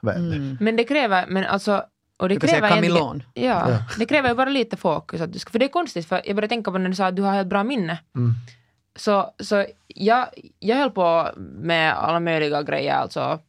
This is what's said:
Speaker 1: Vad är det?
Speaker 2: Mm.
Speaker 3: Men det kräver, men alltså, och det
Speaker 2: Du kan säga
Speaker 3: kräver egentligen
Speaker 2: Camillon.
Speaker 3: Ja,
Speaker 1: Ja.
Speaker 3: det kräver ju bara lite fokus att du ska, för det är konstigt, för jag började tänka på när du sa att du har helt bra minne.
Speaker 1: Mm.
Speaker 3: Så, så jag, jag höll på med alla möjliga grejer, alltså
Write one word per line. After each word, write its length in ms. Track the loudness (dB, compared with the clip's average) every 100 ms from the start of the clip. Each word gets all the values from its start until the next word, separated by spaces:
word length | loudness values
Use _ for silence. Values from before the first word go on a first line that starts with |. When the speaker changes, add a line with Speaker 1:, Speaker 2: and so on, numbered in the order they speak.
Speaker 1:
Vad 140 | -4 -2
är 40 |
det? 160 | -2 -4
Speaker 2:
Mm. 220 | -4 -2
Speaker 3:
Men 160 | 0 0
det 80 |
kräver, 420 | 0 0 2 0 0
men 160 | -2 0
alltså, 380 | -2 0 -2 -2 _ _ -4
och 100 | -2
det 60 | 2
Speaker 2:
Du 40 |
kan 100 | 2
säga 100 | 4
Speaker 3:
kräver 120 | 4
egentligen 240 | 4 4 2
Speaker 2:
Camillon. 260 | 2 -4 -10
Speaker 3:
Ja, 380 | -4 0 2 2
Speaker 1:
Ja. 60 | 0 -2 -4
Speaker 3:
det 80 | 0
kräver 240 | 2 2
ju 60 | 2
bara 140 | 2
lite 280 | 0 0 -2
fokus 440 | -2 -2 -4 -8
att 120 | -6
du 60 | -8
ska, 120 | -4
för 80 | 0
det 60 | 0
är 40 |
konstigt, 360 | 0 -4 -6 -4
för 140 | -2 -2
jag 100 | -2
började 120 | -2
tänka 220 | -2 -2
på 60 | -2
när 120 | -2
du 60 | 0
sa 100 | 0
att 80 | 0
du 60 |
har 100 | 0
helt 140 | 0 0
bra 140 | 0
minne. 360 | 0 -2 -2 -6 _ 0
Speaker 1:
Mm. 180 | 0 0 -6 -20 _ _ _ -6
Speaker 3:
Så, 360 | 0 2 0 -6
så 260 | -2 0 0 -6 -18
jag, 380 | -2 2 2 0 -10 -20 -6
jag 160 | -2 0
höll 160 | 0
på 380 | 2 2 2 0 -6
med 560 | -14 -6 0 2 2 0
alla 220 | 0 0
möjliga 440 | 0 0 0 -2
grejer, 300 | -2 -2 0 -2
alltså 440 | -2 -4 -4 -4